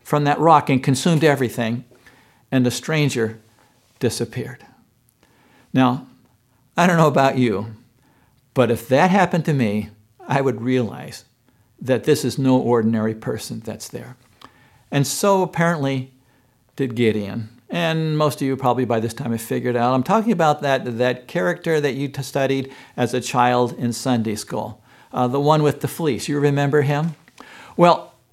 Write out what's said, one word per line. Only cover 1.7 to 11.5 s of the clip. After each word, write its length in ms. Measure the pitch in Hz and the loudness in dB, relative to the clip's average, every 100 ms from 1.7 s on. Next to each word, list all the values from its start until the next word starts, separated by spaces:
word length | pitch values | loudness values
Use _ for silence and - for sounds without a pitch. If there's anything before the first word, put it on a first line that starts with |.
| 120 - _ _ _ _ _ _ | -4 -10 _ _ _ _ _ _
and 160 | 131 123 | 0 0
the 60 | |
stranger 640 | - - 156 143 123 110 110 _ _ _ _ _ - | -2 -2 0 0 0 -4 -6 _ _ _ _ _ -4
disappeared. 640 | 117 - 117 127 123 - - _ _ _ _ _ _ _ _ _ _ | -4 -2 -6 -8 -10 -14 -20 _ _ _ _ _ _ _ _ _ _
Now, 360 | 131 127 135 - _ _ _ _ _ _ - | 2 2 0 -8 _ _ _ _ _ _ 0
I 120 | 180 | 2
don't 80 | 170 | 4
know 100 | 156 | 4
about 320 | 143 135 127 | 4 2 2
you, 280 | 120 95 110 107 _ _ _ _ _ _ _ | 0 -2 -6 -14 _ _ _ _ _ _ _
but 160 | 135 120 | 0 2
if 180 | 113 - | 0 0
that 220 | 131 180 | 2 4
happened 340 | 196 180 175 | 4 2 0
to 80 | 160 | 0
me, 380 | 135 107 107 107 - _ - 359 | 0 0 -2 -6 -14 _ -14 -4
I 140 | 139 | 0
would 220 | 135 110 | 0 -2
realize 640 | 123 127 107 64 67 - - _ _ | 0 0 -2 -6 -14 -18 -20 _ _